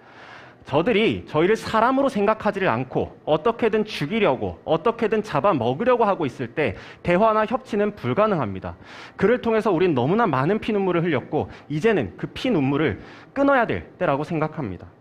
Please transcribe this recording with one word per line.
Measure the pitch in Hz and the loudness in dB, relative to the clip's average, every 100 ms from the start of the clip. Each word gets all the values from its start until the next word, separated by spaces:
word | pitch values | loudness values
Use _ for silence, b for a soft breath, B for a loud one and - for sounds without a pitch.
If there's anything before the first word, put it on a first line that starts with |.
| B B B B B B - | B B B B B B -4
저들이 | 139 170 196 233 98 - | 0 2 2 2 0 -4
저희를 | 151 180 220 | 0 2 0
사람으로 | - 220 233 269 269 | 0 0 2 2 0
생각하지를 | 208 208 214 214 196 180 | 2 0 0 -2 0 0
않고 | 113 131 156 90 - - | 0 -2 -4 -4 -6 -2
어떻게든 | 156 233 233 226 220 | 0 0 0 0 0
죽이려고, | 214 - 147 220 190 123 101 82 | -2 -4 -4 0 2 2 -4 -4
어떻게든 | - 160 233 226 220 220 | -2 0 2 0 0 -2
잡아먹으려고 | 208 147 196 160 113 135 226 233 214 | 0 0 2 2 0 0 2 2 2
하고 | 175 143 | 0 -2
있을 | - 120 | -4 -6
때 | - 135 - B B | -2 -2 -2 B B
대화나 | - 175 220 214 214 | 0 4 4 4 0
협치는 | 254 - 202 208 214 | -2 -4 -2 -2 -2
불가능합니다. | 123 127 214 180 110 95 90 85 B B B - | -2 2 2 0 -2 -6 -10 -12 B B B 0
그를 | 196 240 | 2 2
통해서 | 233 220 214 | 2 0 2
우린 | 160 185 | 2 2
너무나 | 151 151 214 226 | 2 2 2 2
많은 | 131 143 214 | 2 0 0
피눈물을 | - 208 190 170 | -2 -2 0 0
흘렸고 | 175 135 - 147 104 B B | 0 -2 -2 -4 -4 B B
이제는 | 151 214 196 98 - | -2 0 0 -2 -6
그 | 156 | -12
피눈물을 | - 262 185 135 143 151 98 B B B | -4 0 2 2 2 0 -2 B B B
끊어야 | - 277 269 208 | 0 4 4 2
될 | 98 - - | -2 -6 -4
때라고 | 175 139 | 0 0
생각합니다. | 151 165 156 156 113 87 92 - | -2 -2 -2 -4 -8 -8 -14 -20